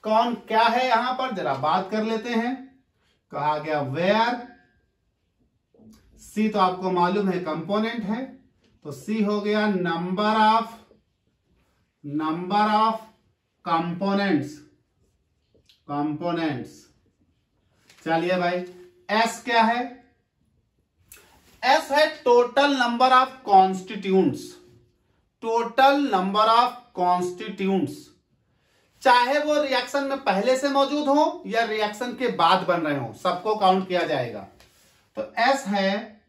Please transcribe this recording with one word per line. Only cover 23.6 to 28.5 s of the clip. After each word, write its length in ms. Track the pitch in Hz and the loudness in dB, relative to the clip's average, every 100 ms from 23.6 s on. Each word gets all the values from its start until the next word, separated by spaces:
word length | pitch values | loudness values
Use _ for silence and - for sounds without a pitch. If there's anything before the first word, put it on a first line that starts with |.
| 190 185 - 208 190 190 156 120 - - _ _ _ _ _ _ _ _ | 6 0 -8 -8 0 2 2 0 -12 -20 _ _ _ _ _ _ _ _
total 580 | 226 226 226 247 269 285 | -2 -2 -2 4 4 4
number 440 | 277 190 190 202 220 | 0 0 0 2 4
of 240 | 226 247 - _ | 4 4 -2 _
constituents, 1000 | - 180 180 180 180 214 - 190 190 139 - - _ _ _ _ | -2 0 0 -2 -6 -12 -6 -2 0 -2 -8 -20 _ _ _ _